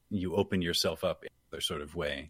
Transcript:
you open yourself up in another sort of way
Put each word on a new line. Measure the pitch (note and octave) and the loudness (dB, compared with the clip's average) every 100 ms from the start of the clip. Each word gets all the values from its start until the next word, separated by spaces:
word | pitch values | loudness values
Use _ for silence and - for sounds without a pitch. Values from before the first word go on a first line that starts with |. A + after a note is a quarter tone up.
| _ | _
you | G2+ F2+ F#2 | -2 2 2
open | F#2+ F#2+ | 4 2
yourself | E2+ D#2+ F#2 E2 | 2 2 2 2
up | F2+ - | -2 -2
in | - - _ | -8 -16 _
another | D2 | -6
sort | - D#2+ | -4 -4
of | D2+ E2+ | -4 -4
way | D2 C#2 | -2 -4